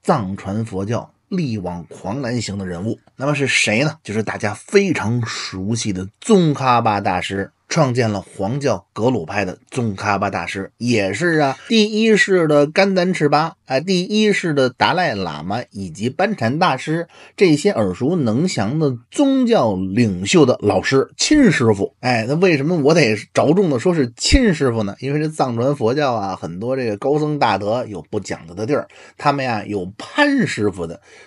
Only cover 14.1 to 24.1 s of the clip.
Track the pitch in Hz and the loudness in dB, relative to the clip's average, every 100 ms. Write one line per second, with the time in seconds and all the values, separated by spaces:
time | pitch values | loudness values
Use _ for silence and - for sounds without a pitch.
14.1 | 214 214 190 175 143 127 - 104 165 170 | 2 2 0 0 0 0 2 0 0 -2
15.1 | 104 87 73 85 113 - 101 95 80 117 | -2 -6 -8 -6 -6 -8 -10 -12 -6 -4
16.1 | - 202 190 117 147 180 131 - 160 165 | -2 -2 0 -2 2 0 0 -2 -4 -6
17.1 | - - - 185 147 202 156 98 90 127 | -14 -12 2 4 4 2 2 0 0 0
18.1 | 180 120 113 185 - 101 151 147 120 - | 0 0 0 0 -2 -2 0 0 -2 -6
19.1 | - 277 269 247 214 117 92 95 101 117 | 0 2 2 2 4 2 0 -2 2 2
20.1 | 90 101 175 131 - 104 95 - 135 - | 0 2 4 4 4 2 0 2 0 0
21.1 | - - 302 240 - 113 98 - _ 127 | -2 2 6 6 4 4 2 -2 _ -2
22.1 | 120 110 151 190 147 147 180 139 165 120 | 0 0 2 2 2 0 2 4 4 4
23.1 | 107 - - 117 180 185 123 180 170 123 | 2 -2 0 2 4 2 2 0 0 0